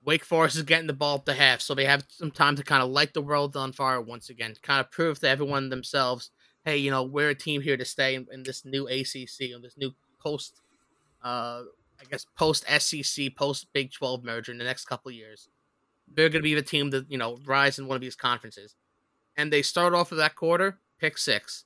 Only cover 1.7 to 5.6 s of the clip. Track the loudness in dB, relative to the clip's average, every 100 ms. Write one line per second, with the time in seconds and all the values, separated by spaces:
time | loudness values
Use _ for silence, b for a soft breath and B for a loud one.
1.7 | 0 4 2 0 -10 -10 4 4 4 2
2.7 | 4 4 2 2 -2 0 0 0 -2 -6
3.7 | -2 0 0 -4 -14 -16 -8 -8 -8 0
4.7 | 0 0 0 0 2 2 2 2 -2